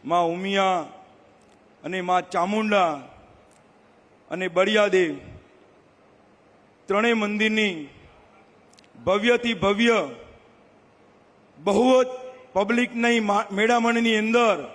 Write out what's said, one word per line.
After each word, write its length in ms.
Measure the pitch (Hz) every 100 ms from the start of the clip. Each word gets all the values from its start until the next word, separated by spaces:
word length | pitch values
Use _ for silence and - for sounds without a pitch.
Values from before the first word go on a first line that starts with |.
મા 180 | 131 175 170
ઉમિયા 600 | 175 196 196 190 180 143 - - _ _ _ _ _ _ _
અને 160 | 147 185
મા 200 | 180 180
ચામુંડા 720 | - 185 180 214 214 202 175 143 127 - - - _ _ _ _ _ _ _ _ _
અને 160 | 175 185
બળિયાદેવ 640 | 170 196 214 208 185 170 139 - - _ _ _ _ _ _ _ _ _ _ _ _ _ _ -
ત્રણેય 260 | 196 233 226
મંદિરની 600 | 208 208 220 220 208 165 139 - - - _ - _ _ _ - _ - 117
ભવ્યથી 560 | 202 226 240 240 208 196
ભવ્ય, 340 | 202 233 220 143 123 - - _ _ _ _ _ _ _ _ _ _ _ -
બહુ 300 | 170 202 254 254
જ 60 | 254 - - - -
પબ્લિકની 680 | 190 202 240 240 233 233 233
મા-, 280 | 208 202 208
મેળામણની 680 | 202 226 240 233 233 233 220
અંદર 340 | 214 233 226 185 -